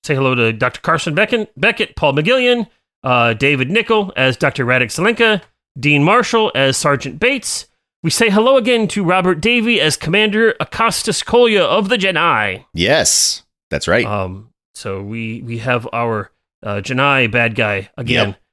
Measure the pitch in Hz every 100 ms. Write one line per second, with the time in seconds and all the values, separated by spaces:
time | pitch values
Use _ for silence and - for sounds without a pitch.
0 | - 139 135 127 113 110 127 - - 160
1 | - 151 214 233 214 - 190 226 214 -
2 | 151 139 156 262 247 240 214 _ _ _
3 | 131 123 117 113 135 143 131 208 214 220
4 | 196 - 131 123 147 - 123 127 120 -
5 | 190 226 233 208 - _ _ - 147 147
6 | 151 226 240 226 220 - 135 131 151 139
7 | 139 - 240 277 - - - _ _ _
8 | 165 - 233 202 233 269 226 240 214 208
9 | 175 185 180 170 208 240 226 226 156 -
10 | 156 190 214 208 226 - - - 226 -
11 | - - - 233 240 208 160 185 196 233
12 | 190 170 170 123 104 92 _ 80 92 151
13 | - - - - _ _ _ 73 - 101
14 | 101 104 92 95 110 _ _ - 107 98
15 | 101 113 113 113 117 113 117 123 113 117
16 | 117 110 98 _ _ _ 107 104 98 127
17 | 143 135 120 120 117 110 107 101 101 -
18 | 117 120 104 98 _